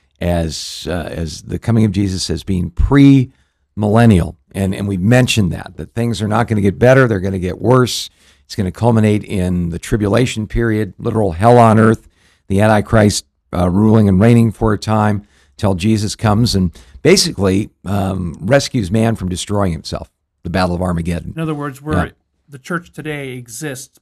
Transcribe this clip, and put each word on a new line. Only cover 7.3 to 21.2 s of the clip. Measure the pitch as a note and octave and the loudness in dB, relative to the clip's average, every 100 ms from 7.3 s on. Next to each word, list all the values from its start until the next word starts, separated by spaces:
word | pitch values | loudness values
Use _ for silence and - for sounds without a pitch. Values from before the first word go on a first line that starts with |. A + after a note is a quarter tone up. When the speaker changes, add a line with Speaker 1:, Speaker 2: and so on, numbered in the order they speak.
| F#2 | -4
Speaker 1:
get | F2+ - | -6 -4
worse. | A2 B2+ B2 - - _ _ _ _ | 2 2 2 -2 -10 _ _ _ _
It's | - | -6
gonna | F#2 | -6
culminate | - A#2 A2 G#2+ G#2 | -2 0 2 2 0
in | - G2+ F2+ F2+ F2 | -2 -4 -2 -2 -4
the | E2 | -8
tribulation | - A2+ G#2 A2+ B2+ A2 G#2 | -4 -2 0 0 0 -4 -6
period, | - A#2 G#2+ G#2+ - | -4 -2 -2 -6 -8
literal | A#2+ G#2+ G2 | -6 -2 -2
hell | E2 A#2 A#2+ | 0 4 6
on | A2+ A2 | 6 6
earth, | A2 A2 _ _ _ _ _ | 4 2 _ _ _ _ _
the | G2 | 0
Antichrist, | G#2+ G#2+ G#2 A2+ G#2 - - _ _ | 2 0 2 2 4 0 -8 _ _
uh, | F2 F2+ | -4 0
ruling | F#2 A2 A2 G2+ | 2 4 4 4
and | F#2 | 4
reigning | A2+ A#2 A2+ | 4 4 2
for | - A2+ | 0 -2
a | G#2 | -2
time | - G#2+ G#2+ G#2 - _ _ - | -2 0 0 -2 -8 _ _ -4
till | G#2 F2+ | -2 0
Jesus | G#2+ A2 G2+ - | 0 0 -2 -2
comes | A2 G#2 B2 G2 | 0 2 2 0
and | F2+ - - - | -2 -4 -18 -2
basically, | D3+ G3 F3 - F#2+ G2 - _ F2 | 2 2 0 -2 0 0 -4 _ -6
um, | G2+ F#2+ F#2+ F2 - | -4 -4 -4 -8 -8
rescues | G2 C#3 - B2+ F2 | 0 0 0 -4 -2
man | A2 A2+ G#2+ | 0 0 -2
from | F#2 | -6
destroying | F2+ - G#2 G2 | -8 -4 -2 -2
himself, | D#2 - - - _ _ _ | -4 -10 -12 -12 _ _ _
the | F2 | -6
Battle | F2+ F2+ F2 | -4 -2 -2
of | |
Armageddon. | F2+ F2 E2+ E2 | -4 -4 -4 -6